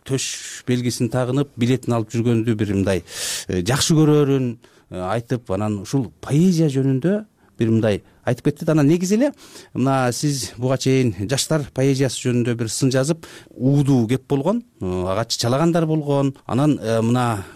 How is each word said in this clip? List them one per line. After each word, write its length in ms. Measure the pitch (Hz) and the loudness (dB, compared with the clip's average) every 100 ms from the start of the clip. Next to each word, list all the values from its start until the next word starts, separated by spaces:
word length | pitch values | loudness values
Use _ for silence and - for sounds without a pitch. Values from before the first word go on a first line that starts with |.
| - | -6
төш 560 | 131 - - - - - | -4 -4 -10 -12 -10 -4
белгисин 420 | 123 123 - 120 | -2 -2 -2 -2
тагынып, 380 | 127 123 135 139 - | -2 -2 -2 -2 -2
билетин 380 | 120 127 - | 0 0 0
алып 180 | 120 110 | -2 -2
жүргөндү 420 | 117 117 117 117 | -2 0 2 0
бир 200 | 110 104 | -2 0
мындай, 280 | 98 95 92 - - - - - | 0 2 0 -4 -10 -8 -8 -4
э, 140 | 92 | -2
жакшы 300 | 90 135 - 156 | 0 0 2 4
көрөрүн, 640 | 151 147 139 139 127 117 - _ - | 6 4 4 2 -2 -8 -18 _ -14
э, 100 | 92 | -8
айтып, 500 | 90 113 - 123 - | -4 -4 -4 -6 -4
анан 300 | 95 107 104 | -2 -2 -4
ушул 320 | - 139 101 - | -2 -4 -4 -8
поэзия 480 | - 143 185 165 160 | -2 2 4 4 2
жөнүндө 560 | 135 135 131 160 208 214 _ _ - | 2 0 0 0 -2 -6 _ _ -2
бир 120 | 113 | 2
мындай 320 | 113 110 98 - _ - | 2 2 0 -6 _ -4
айтып 160 | 123 | -2
кетти 220 | 151 143 165 | -2 -2 0
да. 60 | |
Анан 140 | 156 139 | 2 4
негизи 280 | 175 180 | 2 2
эле 180 | 214 285 - - - - | 0 0 -2 -18 -20 -10
мына 400 | 113 131 135 123 | -2 0 2 0
сиз 400 | 120 151 139 98 - | 0 -2 -4 -6 -4
буга 180 | 127 135 | -2 0
чейин 380 | 135 131 123 95 95 | 2 2 2 -2 -4
жаштар 320 | 135 - 160 135 | -2 0 -2 -2
поэзиясы 460 | - 135 131 135 - 131 | 0 0 2 0 -2 -2
жөнүндө 260 | 120 120 120 | 0 0 -2
бир 80 | 117 | -4
сын 220 | - 135 | -2 0
жазып, 320 | 131 139 165 - - - - | 2 0 -2 -6 -20 -18 -2
ууду 500 | 127 143 139 135 110 | 2 4 4 2 2
кеп 200 | 131 - | -2 -2
болгон, 340 | 139 147 233 - - | -2 0 -2 -6 -8
э, 20 | |
ага 400 | 92 92 92 98 | -4 -2 -2 -2
чычалагандар 640 | 117 - 120 135 170 170 160 | -4 -2 0 2 2 2 0
болгон. 480 | 156 143 139 139 135 - | -2 0 0 0 -4 -4
Анан, 320 | 113 151 123 | 0 2 0
э, 220 | 107 113 | 0 0
мына, 440 | 113 123 120 104 92 | 2 2 0 -2 -6